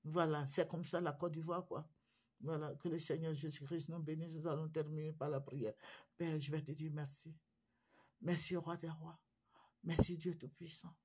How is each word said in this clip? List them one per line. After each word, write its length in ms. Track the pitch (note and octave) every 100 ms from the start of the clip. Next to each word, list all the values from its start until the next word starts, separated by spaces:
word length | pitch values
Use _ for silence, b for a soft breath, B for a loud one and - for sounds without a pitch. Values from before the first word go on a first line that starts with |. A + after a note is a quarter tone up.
Voilà, 420 | D#3 E3 D#3+ D3+ C#3
c'est 220 | - E3
comme 160 | E3
ça 160 | C#3+ E3+
la 120 | E3+
Côte 200 | C#3 F3
d'Ivoire, 340 | D#3+ D#3+ F3 F3+
quoi. 220 | - D#3 _ b b b _
Voilà, 340 | C#3+ D#3 D3+ C3+
que 120 | F3
le 100 | D#3+
Seigneur 360 | - D#3+ D#3+
Jésus-Christ 560 | D3 D3+ D3+ C#3 E3+ D#3+
nous 80 | E3+
bénisse. 360 | D3+ D#3+ E3
Nous 120 | D#3+ E3
allons 220 | D3+ D#3
terminer 440 | D#3+ D3+ D#3 D#3
par 160 | D#3 C#3+
la 120 | C#3
prière. 340 | C#3 C#3+ A2 - B B B _
Père, 240 | E3+ D#3
je 100 | C#3
vais 120 | D3+
te 100 | C#3+
dire 180 | C#3+ D#3
merci. 420 | D3 C#3+ - D#3+ D#3 _ _ b b b b b b
Merci, 360 | E3+ E3+ - F3+
roi 200 | E3 E3+
des 120 | E3
rois. 320 | D#3+ D#3+ - _ _ B B B B
Merci, 320 | E3 E3 - F3
Dieu 200 | F3+ D#3+
Tout-Puissant. 580 | D3+ - E3+ - E3+ -